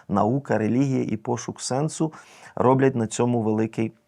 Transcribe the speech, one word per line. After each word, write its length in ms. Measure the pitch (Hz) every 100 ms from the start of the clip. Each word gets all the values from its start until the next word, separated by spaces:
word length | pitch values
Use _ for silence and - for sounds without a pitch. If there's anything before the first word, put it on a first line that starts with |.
| -
Наука, 480 | 98 104 135 135 110
релігія 460 | 107 120 139 127
і 140 | - 110
пошук 440 | - 120 - -
сенсу» 520 | - 131 151 - 156 - - - - -
роблять 400 | 123 131 135 123
на 120 | 110
цьому 340 | - 123 120
великий 500 | 110 107 110 117 113 -